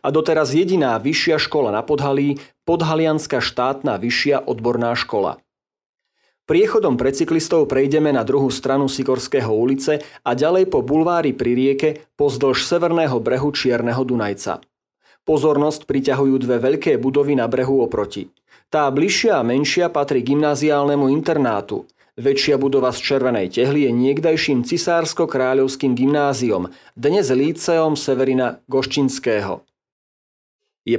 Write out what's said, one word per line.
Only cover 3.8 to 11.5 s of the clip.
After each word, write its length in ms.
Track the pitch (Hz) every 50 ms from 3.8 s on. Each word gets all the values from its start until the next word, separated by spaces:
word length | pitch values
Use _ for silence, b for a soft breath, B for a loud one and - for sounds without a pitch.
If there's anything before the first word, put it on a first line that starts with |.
| - 135 107
vyššia 480 | 95 113 120 120 - - 143 139 127
odborná 560 | - 120 110 110 113 123 120 117 120 117 117 -
škola. 400 | - - 113 104 92 80 - - _ _ _ _ _ _ _ _ _ _ _ _ _ _ _ _ _ _ _ _ _
Priechodom 480 | - 160 175 214 - - 220 196 151 123
pre 160 | 120 127 139
cyklistov 560 | 139 - 160 - 160 160 160 - 165 160 143
prejdeme 480 | 147 135 131 139 139 151 156 151 147 135
na 80 | 123
druhú 320 | 113 127 135 139 135 127 117
stranu 320 | - - 131 135 139 139
Sikorského 640 | 135 - 135 131 131 127 123 - - - 131 110 110
ulice 480 | 107 110 120 131 139 135 - 156 151 147 B B B B
a 80 | B 123
ďalej 400 | 123 127 147 165 180 190 185 185
po 80 | 160 131
bulvári 560 | 120 127 147 156 160 175 170 170 156 135 123
pri 240 | - 135 120